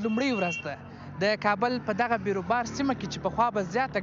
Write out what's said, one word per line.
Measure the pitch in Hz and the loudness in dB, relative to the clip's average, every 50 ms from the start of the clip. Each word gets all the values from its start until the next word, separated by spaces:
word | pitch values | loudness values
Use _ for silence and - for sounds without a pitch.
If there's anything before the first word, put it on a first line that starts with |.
| 208 | -2
لومړۍ | 226 214 240 277 277 247 | 0 0 2 2 2 2
ورځ | 196 180 175 165 - - | 2 0 0 -2 -4 -6
ده. | 147 139 - - - - - - - - - 190 | -8 -8 -10 -12 -14 -14 -14 -14 -12 -4 0 2
د | 208 214 - - | 2 2 2 2
کابل | 208 208 190 240 247 254 240 - 220 | 2 2 4 2 2 0 0 -2 -2
په | 208 190 240 | 0 0 2
دغه | 240 240 214 190 | 2 2 0 0
بیروبار | 202 190 196 175 180 226 247 233 220 - | 0 -2 -2 0 0 0 0 0 -2 -2
سیمه | - 277 269 247 | -2 0 0 0
کې | - 202 165 | -2 -4 -6
چې | - 185 - | -6 -4 -4
پخوا | 185 - 214 233 240 208 | -2 2 2 2 2 2
به | 208 190 170 185 | 0 -2 0 0
زیاته | 247 269 254 - 202 | 0 0 0 0 -2